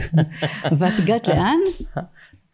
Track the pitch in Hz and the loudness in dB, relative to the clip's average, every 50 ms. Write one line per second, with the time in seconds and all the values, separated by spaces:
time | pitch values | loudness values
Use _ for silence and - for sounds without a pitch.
0 | - - - 160 160 156 - - - 143 - - - 151 160 143 180 180 220 214 | -2 0 2 2 2 2 -2 -4 -6 -6 -6 -4 -4 0 0 2 2 2 2 2
1 | 185 160 220 233 233 285 240 233 233 202 277 330 392 381 339 - - - - - | 2 2 0 0 2 2 2 2 2 2 2 2 2 0 -2 -4 -8 -10 -10 -10
2 | 180 - - - - - - - _ _ | -10 -10 -12 -20 -20 -20 -20 -20 _ _